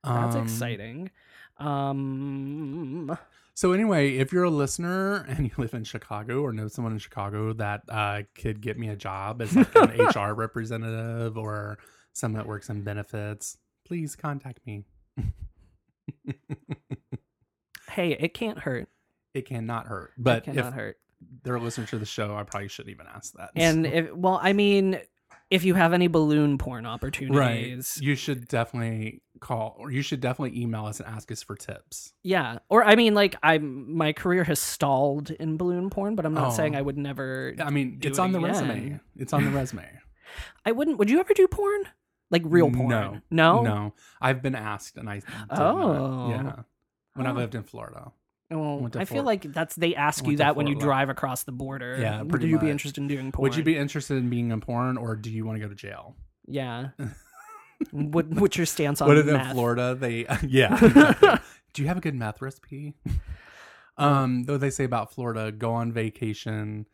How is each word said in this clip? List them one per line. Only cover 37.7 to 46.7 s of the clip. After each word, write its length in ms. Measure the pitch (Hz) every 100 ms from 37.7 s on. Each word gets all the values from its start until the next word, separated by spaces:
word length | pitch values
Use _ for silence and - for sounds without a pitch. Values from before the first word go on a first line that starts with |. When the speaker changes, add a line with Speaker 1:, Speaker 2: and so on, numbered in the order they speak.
| 143 131 135
Speaker 1:
do 100 | 151
Speaker 2:
it's 80 | 139
Speaker 1:
it 40 |
Speaker 2:
on 120 | 185
the 60 | 185
Speaker 1:
again. 100 | 170
Speaker 2:
resume. 480 | 202 - 120 123 147 _ -
It's 160 | 127
on 140 | 147 143
the 60 |
resume. 360 | 139 127 107 - - _ _ -
Speaker 1:
<laughs> 380 | - - _ -
I 80 |
wouldn't, 240 | 233 294 269
would 120 | 202
you 100 | 285
ever 120 | 381
do 140 | 403 370
porn? 360 | - 403 415 392 _ _ _ _
Like 120 | 175 165
real 240 | 170 160
porn? 180 | 123 123
Speaker 2:
No. 320 | 117 98 98 _
Speaker 1:
No? 320 | 165 160 180
Speaker 2:
No. 320 | 117 104 104 - - _
I've 220 | 131 131
been 140 | 135 131
asked 420 | 107 104 - -
and 120 | 110
I 60 | 101
did 60 | - 110 107
Speaker 1:
Oh. 760 | - 156 320 294 143 135 131 123
Speaker 2:
not. 20 | 117 139
Yeah. 80 | 135 117